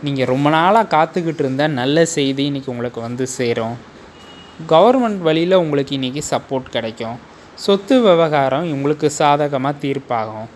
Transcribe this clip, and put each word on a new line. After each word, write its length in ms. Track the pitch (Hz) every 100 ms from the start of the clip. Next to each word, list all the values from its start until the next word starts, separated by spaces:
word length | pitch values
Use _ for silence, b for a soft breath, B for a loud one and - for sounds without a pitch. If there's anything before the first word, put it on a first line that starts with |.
நீங்க 220 | 147 139
ரொம்ப 260 | 127 131 143
நாளா 320 | 160 175 214
காத்துக்கிட்டு 600 | 220 156 160 185 165 160
இருந்த 220 | 139 131 151
நல்ல 380 | 139 127 151
செய்தி 400 | 165 160 139 135
இன்னைக்கு 260 | 143 139 135
உங்களுக்கு 300 | 120 120 117
வந்து 260 | 117 120 127
சேரும். 500 | - 120 117 113 120 - - - - - - - - 160
கவர்மெண்ட் 500 | 160 202 262 240 202
வழியில 400 | 165 160 170 185
உங்களுக்கு 360 | 165 143 135
இன்னைக்கு 300 | 139 131 135 147
சப்போர்ட் 320 | 127 - 135
கிடைக்கும். 720 | 127 127 113 113 113 123 - B B
சொத்து 480 | - - 196 196 262
விவகாரம் 720 | 226 170 165 147 135 131 175
உங்களுக்கு 400 | 143 139 147 151 147
சாதகமா 560 | 151 147 147 139 131 143
தீர்ப்பாகும். 680 | 143 135 135 120 110 110 113